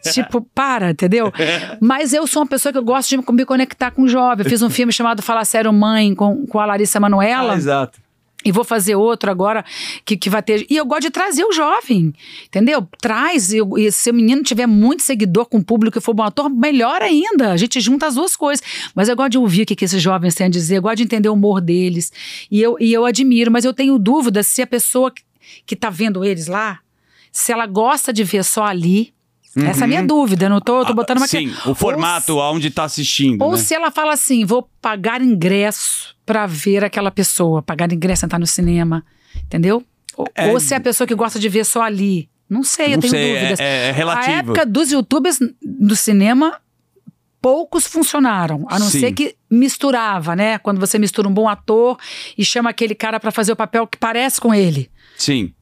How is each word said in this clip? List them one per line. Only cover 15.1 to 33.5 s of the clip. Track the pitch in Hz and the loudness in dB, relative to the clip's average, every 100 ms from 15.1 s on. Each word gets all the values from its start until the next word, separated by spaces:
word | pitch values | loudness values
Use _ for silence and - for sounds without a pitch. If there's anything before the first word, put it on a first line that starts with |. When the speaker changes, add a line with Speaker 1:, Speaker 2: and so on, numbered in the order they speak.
| 262 208 175 233 | 0 2 2 2
Speaker 1:
com | 226 | 0
o | |
público | 180 226 214 - | 2 2 2 0
e | |
for | - | -2
bom | 220 | 0
ator, | 214 202 285 | 0 -2 -2
melhor | 262 285 277 233 330 | 0 2 2 0 0
ainda. | 415 302 392 392 226 | 2 2 2 2 2
A | 175 | 2
gente | 233 254 | 0 -2
junta | 208 269 311 | 0 0 0
as | 247 | -2
duas | 359 - | -2 -2
coisas. | 294 285 - - - | -2 -2 -6 -12 -10
Mas | - 208 | -2 0
eu | 240 | 2
gosto | 269 | 2
de | 240 | 2
ouvir | 233 175 | 2 2
o | 220 | 0
que, | 196 | 0
que | 190 | -2
esses | 190 | 0
jovens | 170 185 175 160 | 0 0 0 0
têm | 185 | 0
a | |
dizer, | 180 165 190 | 0 0 0
eu | |
gosto | 190 220 | 0 -2
de | |
entender | 233 220 214 | -2 0 2
o | |
humor | 208 202 196 | 4 2 2
deles. | 175 175 185 170 170 - - - - | 2 0 0 -2 -6 -10 -16 -16 -2
E | 208 | 0
eu, | 226 233 | 2 2
e | 226 | 2
eu | 226 240 | 2 2
admiro, | 226 269 233 233 | 2 4 4 4
mas | 233 | 2
eu | 240 | 2
tenho | 262 269 269 | 0 2 2
dúvida | 196 294 262 202 | 4 2 2 0
se | 202 - | 0 -2
a | 247 | -2
pessoa | 240 233 254 254 | -2 0 0 0
que, | 254 _ _ _ - - | -2 _ _ _ -20 -10
que | 214 | -6
tá | 226 | -6
vendo | 165 220 185 196 | -2 -2 0 -2
eles | 185 160 | -4 -4
lá, | 190 214 185 _ _ _ _ _ | -4 -6 -8 _ _ _ _ _
se | - - | -6 -2
ela | 233 226 | -2 -2
gosta | 190 226 285 - | 0 2 2 0
de | 220 196 | -2 0
ver | 202 | 0
só | 185 - 208 | 0 -2 -2
ali. | 185 170 190 226 _ _ _ _ - | 0 2 2 0 _ _ _ _ -2
Essa | 147 - | 0 0
é | |
a | 269 | 0
minha | 285 | 0
Speaker 2:
Uhum. | - | 2
Speaker 1:
dúvida, | 302 269 190 196 | 2 2 2 2
eu | |
não | 202 | 2
tô, | 220 247 | 2 0
eu | 247 | 0
tô | |
Speaker 2:
Ah, | 226 | -2
Speaker 1:
botando | 233 254 | 0 0
uma | 262 | 0
que- | - | -2
Speaker 2:
sim, | 143 - | -4 -6
o | - | -4
Speaker 1:
ou | 135 | -2
Speaker 2:
formato, | 208 156 165 170 160 | -2 0 -2 -2 -2
Speaker 1:
se | |
Speaker 2:
aonde | 151 143 156 151 | -2 0 -2 -4
tá | - 156 | -4 -6
assistindo, | - 139 - 139 110 | -4 -4 0 0 2
Speaker 1:
ou | 294 | 0